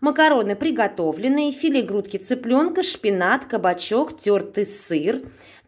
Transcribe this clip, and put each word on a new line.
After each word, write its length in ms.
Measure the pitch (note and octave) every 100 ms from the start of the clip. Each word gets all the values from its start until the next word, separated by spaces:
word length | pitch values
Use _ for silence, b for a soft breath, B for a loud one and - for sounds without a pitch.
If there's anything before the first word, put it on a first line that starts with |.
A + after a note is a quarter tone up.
макароны 560 | C#4+ D4 D#4 C#4 G3+ G3+
приготовленные, 960 | D#4+ A#3 G#3 - D#3+ D#3 A#3+ C#4+ D4
филе 300 | C#4 D#4+ C4+
грудки 340 | G3+ G3+ G3 G3
цыплёнка, 640 | - B3+ A#3 B3+ E4+ F4
шпинат, 600 | F4+ - G#3+ G3 F3+ C4
кабачок, 760 | - A3 F3+ F3 - A3 D#4 -
тёртый 460 | G#3 G3+ - -
сыр, 580 | G3+ - - D#3+ D#3+ C4 B B B B